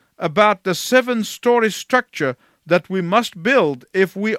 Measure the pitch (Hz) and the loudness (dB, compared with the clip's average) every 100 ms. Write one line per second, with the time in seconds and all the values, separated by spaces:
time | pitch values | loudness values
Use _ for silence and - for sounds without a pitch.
0 | _ _ 170 151 214 196 190 170 - 254 | _ _ -4 2 2 2 -2 -4 0 0
1 | 240 233 208 - 240 240 220 - - 254 | 2 -2 -4 -4 0 2 0 -4 -2 -2
2 | - - 143 123 _ _ - 170 - 190 | -2 -4 -4 -4 _ _ -2 -2 0 -4
3 | 170 214 226 175 180 269 160 131 - 190 | 0 0 -2 -4 0 2 2 -2 -6 -2
4 | 190 196 214 | -2 0 -4